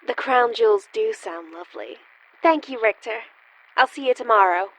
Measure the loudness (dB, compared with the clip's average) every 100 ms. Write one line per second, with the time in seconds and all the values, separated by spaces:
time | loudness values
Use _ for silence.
0 | -8 -8 0 2 2 2 2 2 -2 -4
1 | -4 -4 -12 -14 -16 -18 -18 -16 -16 -18
2 | _ _ _ _ 0 0 -4 -2 -2 -2
3 | -10 -12 -12 _ _ _ _ 0 0 0
4 | -2 -2 2 4 4 2 -4